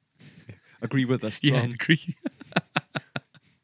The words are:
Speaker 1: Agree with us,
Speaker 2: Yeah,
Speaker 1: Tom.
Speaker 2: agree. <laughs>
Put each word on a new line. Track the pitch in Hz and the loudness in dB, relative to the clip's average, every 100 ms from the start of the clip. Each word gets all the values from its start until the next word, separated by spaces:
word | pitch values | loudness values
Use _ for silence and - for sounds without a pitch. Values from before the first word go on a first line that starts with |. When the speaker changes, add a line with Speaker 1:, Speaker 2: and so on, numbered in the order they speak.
| _ _ - - - - _ _ | _ _ -20 -20 -20 -20 _ _
Speaker 1:
Agree | 117 135 123 | -4 0 2
with | 127 110 | 0 -2
us, | - | -2
Speaker 2:
Yeah, | 147 131 | 2 2
Speaker 1:
Tom. | 120 | 0
Speaker 2:
agree. | 120 - 165 | -2 2 2
<laughs> | - - - - - - - - - - - - - - _ _ | 2 -10 -10 -10 -4 -2 -2 -2 -4 -8 -10 -12 -12 -18 _ _